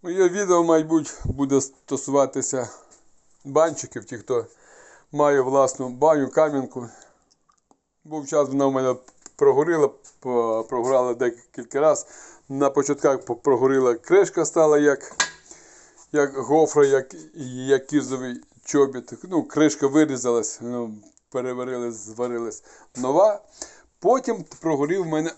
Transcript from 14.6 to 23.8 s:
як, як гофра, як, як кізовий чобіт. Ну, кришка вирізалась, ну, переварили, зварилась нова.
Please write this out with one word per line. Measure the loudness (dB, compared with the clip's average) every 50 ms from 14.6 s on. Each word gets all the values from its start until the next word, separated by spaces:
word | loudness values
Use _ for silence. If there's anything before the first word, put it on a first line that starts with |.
| 4 4 4 4
як, | 4 2 2 0 -4 -16 -6 -6 -6 -6 -6 -18 _ -20 -20 -20 -20 -20 -20 -20 -20 _ _ _ -20 _ 0
як | 0 0 0 -2
гофра, | -8 -4 0 2 2 2 2 4 4 4
як, | 4 4 0 0 -4 -14 -20 -20 -20 _ -14 -12 -12 -10 -10 -2
як | 0 0 0 0
кізовий | -2 -2 -2 -2 -2 -8 -8 -6 -8 -10 -12 -14 _ _ _ _
чобіт. | -4 2 2 2 2 0 -10 -14 -14 -18 -18 -14
Ну, | -4 -4 -4 -4
кришка | -2 0 2 2 2 2 0 -2
вирізалась, | 0 2 2 2 2 0 -4 -2 -2 -2 -2 -2 -4 -10 -12 -12
ну, | -10 -8 -8 -8 -10 -12 -16 _ _ _ _ _ _
переварили, | _ -8 -6 -6 -8 -8 -8 -8 -8 -6 -8 -8 -10
зварилась | -12 -16 -18 -10 -8 -6 -6 -6 -6 -8 -8 -12 -14 _ _ -20 -20 -20 _ _
нова. | -8 -4 -2 2 4 4 4 2 -2 -10 _ _ -20 -20 -20 -20 -20